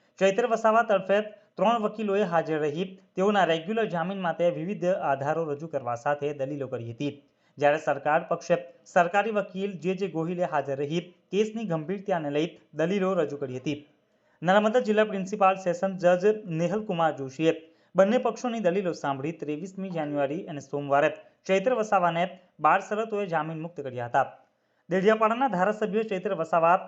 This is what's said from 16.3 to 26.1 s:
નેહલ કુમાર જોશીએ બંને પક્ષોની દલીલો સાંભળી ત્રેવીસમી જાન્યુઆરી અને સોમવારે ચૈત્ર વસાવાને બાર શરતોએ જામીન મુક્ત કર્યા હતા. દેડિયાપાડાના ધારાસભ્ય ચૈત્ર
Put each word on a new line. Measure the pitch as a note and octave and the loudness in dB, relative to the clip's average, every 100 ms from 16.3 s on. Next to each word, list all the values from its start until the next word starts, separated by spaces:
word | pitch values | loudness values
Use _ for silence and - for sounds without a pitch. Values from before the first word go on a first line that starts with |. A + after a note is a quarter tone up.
| G#3+ G#3 | 0 -2
નેહલ | D#3+ E3+ G#3 | -2 0 -2
કુમાર | G#3+ E3+ D#3+ C3+ | -4 0 0 0
જોશીએ | C3+ C3 D#3+ D#3+ - _ _ F3 | -8 0 2 2 -4 _ _ 4
બંને | G3 B3 | 4 4
પક્ષોની | A#3+ A3 B3 A3+ | 0 -2 -6 -2
દલીલો | F3+ F3+ F3+ | 0 0 -2
સાંભળી | - E3 C#3 D3 | -4 -4 -4 -6
ત્રેવીસમી | E3+ D3 D3+ F#3 F#3+ F#3+ | -8 -8 -8 -8 -10 -8
જાન્યુઆરી | E3+ D3 D3 C#3 D#3+ - | -6 -4 -2 -2 -4 -8
અને | D3 | -10
સોમવારે | - C#3+ C#3+ C#3 D3+ - - _ - | -8 -6 2 2 2 0 -16 _ 0
ચૈત્ર | F#3+ F#3+ | 0 2
વસાવાને | A#3+ G#3+ G3 F3 E3 F#3 - _ _ | 0 2 2 2 0 -2 -6 _ _
બાર | D#3 F#3 | 2 2
શરતોએ | G3 G#3 A3 G#3 G3 | 0 -4 -4 -4 -2
જામીન | D#3+ D#3 D#3+ | -2 -4 -6
મુક્ત | E3 E3+ | -10 -10
કર્યા | C3 B2 A#2+ | -10 -8 -2
હતા. | C#3 B2+ - _ _ _ _ - | 0 0 -4 _ _ _ _ -4
દેડિયાપાડાના | F3+ F#3+ A3 A3 A#3 C4+ | 2 4 4 2 2 0
ધારાસભ્ય | F3+ F#3+ G#3+ G#3+ G#3 | 2 0 0 -2 -2
ચૈત્ર | A3 | -2